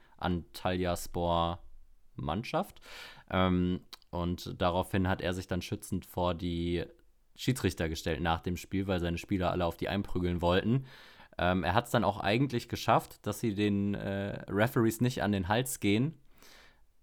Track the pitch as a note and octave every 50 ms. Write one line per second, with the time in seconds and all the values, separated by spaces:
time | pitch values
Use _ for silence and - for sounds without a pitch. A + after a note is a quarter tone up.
0 | - - - - - F2+ F2+ E2+ E2 - - - - F#2 F#2 F2+ F2+ F2 F2 E2+
1 | - - - F2 F2 E2+ E2+ E2+ E2+ E2+ E2+ - - - - - - - - -
2 | - - - - - - D#2 G2 - - - D#3+ G3+ - - - - - - -
3 | - - - - - _ - F#2+ F#2 F#2 F2+ F2+ F2+ F2+ F2+ - - - - -
4 | - _ - F2 F2 F2 F2 F2 - F#2 F2+ - F#2+ F2+ E2+ F#2 F#2 - - G2+
5 | F#2+ F#2 F#2+ - - F2 F#2 F#2 F#2 - F#2 F2+ - - - - - - - F#2
6 | - - - - F2 F2 F2+ E2+ F2+ F2 E2+ E2+ E2+ F2 E2+ E2+ D#2+ - - -
7 | _ - _ _ _ _ _ - - - B2+ - - F#2+ - - F2 D#2 D#2+ -
8 | - F2 D#2+ - E2+ E2+ E2 E2 - F#2 F2+ F2 - - - F#2+ G2 G2 F#2+ F2
9 | E2+ E2+ E2+ E2+ - - G#2 F#2 F2+ F2 F2 F2+ F2 E2+ - - - - F2+ G2+
10 | F#2+ - - F#2+ F2+ F2 F2 F2 E2+ F2 F2+ F#2+ - G#2+ A#2+ C3+ C3+ - - -
11 | - - - - - - - - E2 F2 F#2 F#2+ D#2+ E2 F#2 A2+ - - - A#2+
12 | G2+ G2 G2 G2+ - G2 G#2 B2 D3 C3+ A#2+ A#2+ - - - - - - A#2 D3
13 | - - - - - G#2 G#2 - - A#2 G2+ F#2+ G#2 G#2 G2+ G2+ G2+ G2+ G2+ -
14 | - G2+ G2 G2 G2 G2+ - - - - - G2 A2 B2+ - C3 A2+ A2+ A2 -
15 | B2 B2 B2+ - - G#2 G#2 G2 F#2 F2+ G#2+ A#2 C3 C3+ - - - G2+ G2 A2
16 | B2+ D#3 E3 - _ - - - - - - - - - - _ - _ _ _